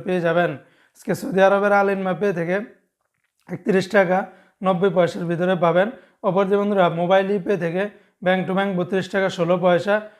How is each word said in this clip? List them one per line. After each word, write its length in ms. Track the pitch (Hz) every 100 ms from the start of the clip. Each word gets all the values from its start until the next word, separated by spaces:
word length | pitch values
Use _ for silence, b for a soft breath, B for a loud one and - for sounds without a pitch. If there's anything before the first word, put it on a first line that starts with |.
| -
পেয়ে 160 | 185 165
যাবেন। 260 | 170 170 135 b b b -
আজকে 160 | - 175
সৌদি 200 | - 190 190
আরবের 260 | 196 202 202
আল 80 | 196 196
ইনমা 180 | 190 165
পে 60 | 202 175
থেকে 160 | 165 190 240 - _ _ _ _ _ _ -
একত্রিশ 360 | 180 - 190 185 208
টাকা 220 | 180 185 214 B B _ 185
নব্বই 260 | 180 196 180
পয়সার 280 | 170 196 170
ভিতরে 240 | 170 180 180 170
পাবেন। 220 | 170 208 B B _ 208
অপর 180 | 180 190
যে 40 | 202
বন্ধুরা, 260 | 202 202 175 165
মোবাইল 280 | 175 190 190 202
ই 40 | 175
পে 80 | 196
থেকে 200 | 170 175 202 b b _ 180
bank 160 | 185 180
to 60 | 185
bank 140 | 196 180
বত্রিশ 280 | 180 190 185
টাকা 160 | 202 190 185
ষোলো 180 | 170 180 180
পয়সা, 300 | 175 202 208 214